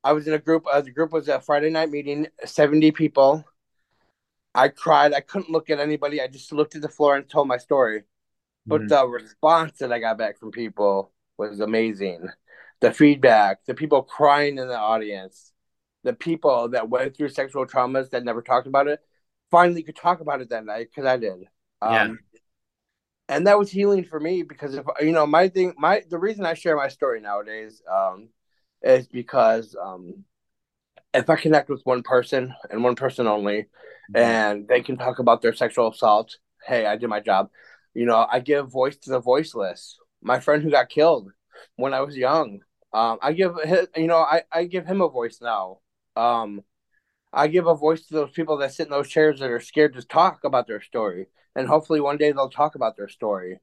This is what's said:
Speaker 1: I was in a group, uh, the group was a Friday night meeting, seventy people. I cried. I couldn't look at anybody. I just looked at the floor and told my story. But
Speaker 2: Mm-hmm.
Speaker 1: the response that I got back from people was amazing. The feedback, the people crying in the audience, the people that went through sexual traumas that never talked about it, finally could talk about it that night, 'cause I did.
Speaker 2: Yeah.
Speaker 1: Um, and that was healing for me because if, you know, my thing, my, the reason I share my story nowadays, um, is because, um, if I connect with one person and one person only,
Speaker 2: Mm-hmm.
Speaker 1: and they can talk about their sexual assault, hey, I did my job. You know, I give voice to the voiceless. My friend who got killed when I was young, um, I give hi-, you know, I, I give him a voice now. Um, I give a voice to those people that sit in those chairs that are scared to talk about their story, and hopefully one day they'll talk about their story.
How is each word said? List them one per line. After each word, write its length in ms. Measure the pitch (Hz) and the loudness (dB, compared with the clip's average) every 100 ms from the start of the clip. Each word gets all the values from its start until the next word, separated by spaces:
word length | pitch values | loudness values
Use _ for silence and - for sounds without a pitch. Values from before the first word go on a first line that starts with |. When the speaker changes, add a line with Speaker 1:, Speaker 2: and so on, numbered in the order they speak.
Speaker 1:
I 80 | 135 | 2
was 140 | 151 151 | 0 0
in 60 | |
a 40 | 156 | -4
group, 260 | 160 160 156 | 0 0 2
uh, 120 | 156 | 0
the 80 | 135 | 0
group 220 | 127 160 | -4 -2
was 160 | 160 143 | -2 -2
a 120 | 135 | -4
Friday 300 | - 147 156 | 0 0 0
night 200 | 160 160 | 0 -2
meeting, 380 | 147 143 147 151 - | -4 -6 -6 -6 -10
seventy 480 | - - 151 151 156 | -8 2 4 6 4
people. 520 | 151 156 - 135 156 151 _ _ _ _ _ _ _ _ _ _ | 4 0 4 4 4 -4 _ _ _ _ _ _ _ _ _ _
I 140 | - 143 | 2 2
cried. 440 | - - 147 147 | 2 2 4 6
I 80 | 143 | 2
couldn't 300 | - 196 175 | -4 -10 -4
look 180 | 160 156 | -6 -2
at 120 | 147 | -4
anybody. 400 | 147 151 147 147 | -2 -4 -4 -6
I 80 | 131 | -8
just 220 | 135 - | -12 -10
looked 260 | 151 151 156 | -4 -4 -4
at 60 | |
the 60 | 147 | -14
floor 280 | - 147 139 | 0 2 2
and 120 | 135 | 0
told 200 | 156 139 | -2 0
my 100 | 123 | -2
story. 460 | - 139 120 107 _ _ _ _ _ _ 110 | 0 0 2 -2 _ _ _ _ _ _ -4
But 160 | 151 | -4
Speaker 2:
Mm-hmm. 60 | 104 | 2
Speaker 1:
the 180 | 143 127 | 2 2
response 720 | 120 - _ 156 165 160 _ | -4 -14 _ 2 2 0 _
that 140 | 131 | -6
I 60 | 120 | -4
got 180 | 113 110 | -4 -4
back 200 | 110 - | -6 -8
from 120 | 113 | -16
people 640 | 120 113 98 101 98 98 _ _ - | -10 -10 -2 0 0 -4 _ _ -10
was 240 | 104 101 | -10 -6
amazing. 680 | 107 113 113 98 98 85 90 - _ - - _ | -2 0 -2 -4 -8 -8 -16 -18 _ -20 -20 _
The 120 | 123 | 0
feedback, 720 | - 147 143 127 110 101 98 - | 6 6 6 6 6 4 0 -8
the 80 | |
people 280 | 120 151 143 | -8 0 0
crying 560 | 127 - 147 143 147 139 | 0 0 4 4 0 -4
in 100 | 127 | -8
the 100 | 120 | -4
audience, 760 | 107 113 107 98 95 _ _ _ _ _ _ _ | -2 -2 -4 -10 -14 _ _ _ _ _ _ _
the 100 | 123 | -8
people 540 | 117 170 165 156 120 120 | -6 -6 0 2 2 -2
that 180 | 123 113 | -4 -2
went 280 | 123 135 135 | -4 -4 -6
through 140 | 147 | -6
sexual 360 | 139 135 139 127 | -6 -6 -6 -4
traumas 440 | 135 127 131 131 | -2 -2 -2 -4
that 140 | 123 | -6
never 180 | 120 117 | -6 -8
talked 240 | - 127 131 | -2 -2 0
about 220 | 139 143 | 0 0
it, 120 | 147 _ _ _ _ _ | -4 _ _ _ _ _
finally 320 | 170 175 170 | 6 6 2
could 140 | 160 - | -8 -4
talk 240 | 175 175 | -2 -2
about 200 | 151 139 | -4 -8
it 100 | 117 | -6
that 140 | 117 | -10
night, 240 | 107 107 113 | -8 -10 -10
'cause 100 | - | -6
I 140 | 131 127 | -2 -2
did. 300 | 110 92 92 _ _ _ | -4 -10 -20 _ _ _
Speaker 2:
Yeah. 200 | 110 113 | -2 -2
Speaker 1:
Um, 140 | 101 - _ _ _ _ _ _ _ _ _ _ - | -2 -6 _ _ _ _ _ _ _ _ _ _ -6
and 180 | 139 196 | 0 4
that 120 | 208 | 4
was 120 | 202 | 2
healing 340 | 190 202 196 | 0 0 0
for 140 | 170 156 | -4 -8
me 240 | 156 180 | -6 -6
because 320 | 156 143 147 | -6 -12 -12
if, 120 | 139 123 - | -10 -10 -2
you 120 | 151 | 0
know, 140 | 165 147 | 2 4
my 220 | 156 185 | 4 4
thing, 260 | 185 180 139 | 2 -2 0
my, 260 | 156 202 160 | 0 0 -2
the 100 | 165 | -6
reason 280 | 196 208 170 | -6 -4 -6
I 80 | |
share 220 | 160 175 151 | -4 -2 -2
my 120 | 135 | -2
story 320 | - 139 113 | -4 -4 -4
nowadays, 640 | 104 104 104 110 110 _ 90 | -6 -8 -8 -14 -16 _ -4
um, 400 | 95 95 92 113 _ _ _ _ _ | -2 -2 -6 -20 _ _ _ _ _
is 240 | - 127 127 | 2 2 2
because, 680 | 127 120 135 113 113 110 98 | -12 -4 2 2 2 -4 -14
um, 480 | 95 92 90 196 - _ _ _ _ _ _ _ _ | -14 -14 -18 -20 -20 _ _ _ _ _ _ _ _
if 160 | - 139 | -2 0
I 80 | 156 | 0
connect 320 | 165 151 143 | 4 2 2
with 160 | 135 | -8
one 180 | 131 123 | -2 -4
person 520 | - 127 123 139 127 - - | 0 0 0 -4 -4 -12 -10
and 120 | 107 | -6
one 120 | 123 120 | -4 -4
person 300 | 135 - 117 | -4 -2 -2
only, 420 | 104 101 104 104 _ - - - | 0 -2 -4 -8 _ -20 -20 -2
Speaker 2:
Mm-hmm. 80 | 117 | 2
Speaker 1:
and 460 | 117 113 107 104 104 | 2 2 0 -2 0
they 140 | 123 | 0
can 140 | 123 127 | 0 -6
talk 220 | 127 123 | -6 0
about 240 | 120 117 | 2 4
their 100 | 117 | 2
sexual 360 | - 120 127 113 | 0 -4 0 -2
assault, 480 | - 113 104 113 - _ _ | 2 2 2 0 -16 _ _
hey, 220 | - 123 107 | -6 -2 -2
I 80 | |
did 140 | 107 120 | -4 -4
my 100 | 104 | -6
job. 320 | 107 95 101 _ - _ _ | 0 0 -2 _ -20 _ _
You 140 | - 120 | -4 2
know, 180 | 113 117 | 2 2
I 80 | 127 | -2
give 320 | 123 143 135 | 0 -2 0
voice 260 | 131 135 - | -2 -4 -4
to 120 | 135 | -6
the 80 | 131 | -4
voiceless. 800 | 120 135 156 117 95 87 - - _ _ | 2 0 0 -6 -6 -8 -18 -20 _ _
My 160 | 107 127 | -2 0
friend 240 | - 147 | 2 2
who 80 | 156 | 4
got 180 | 143 - | 2 2
killed 420 | - 160 139 98 _ _ - - | 2 4 4 -4 _ _ -20 -20
when 180 | - 135 | -6 -4
I 100 | 135 | -2
was 140 | 139 139 | -4 -2
young, 440 | 127 160 127 101 _ _ _ | 0 2 0 -8 _ _ _
um, 260 | 110 113 113 | 0 0 0
I 120 | 143 | -4
give 240 | 165 190 170 | 0 -2 -2
hi-, 320 | 156 180 180 165 | 0 0 0 -4
you 100 | 165 | 2
know, 120 | 165 | 2
I, 260 | 147 165 - | 4 0 0
I 140 | 165 175 | -4 -4
give 200 | 180 160 | -6 -4
him 140 | 196 | -2
a 80 | 170 | -2
voice 320 | 127 117 - | -2 -8 -8
now. 380 | 120 107 92 95 _ _ _ | -6 -4 -6 -14 _ _ _
Um, 480 | - 117 117 107 101 _ _ _ _ _ _ _ | -2 0 0 -4 -12 _ _ _ _ _ _ _
I 160 | - 151 | -2 2
give 180 | 175 165 | 2 2
a 80 | |
voice 320 | 156 151 160 _ | 0 0 -2 _
to 80 | |
those 160 | 156 139 | -6 -4
people 280 | - 156 147 | -6 -4 -2
that 160 | 139 | -4
sit 120 | - 160 | -6 -4
in 60 | |
those 160 | 143 143 | -4 -2
chairs 320 | 160 156 135 | 2 2 2
that 100 | 131 | -6
are 80 | 117 | -6
scared 360 | - 151 151 | -4 2 2
to 80 | 131 | 0
talk 420 | - 156 180 160 | -2 2 2 0
about 240 | 143 131 123 | -2 -2 -2
their 140 | 104 | -12
story, 440 | - 120 107 90 95 _ _ 131 | -8 -4 -4 -6 -14 _ _ -8
and 100 | 131 | 0
hopefully 340 | 156 - 156 | 0 2 0
one 160 | 143 147 | 0 2
day 140 | 151 | 0
they'll 180 | 139 131 | 2 -4
talk 280 | - 151 143 | 0 -2 0
about 200 | 113 - | -4 -4
their 120 | 101 | -14
story. 500 | - 110 98 90 95 | -8 -4 -4 -6 -16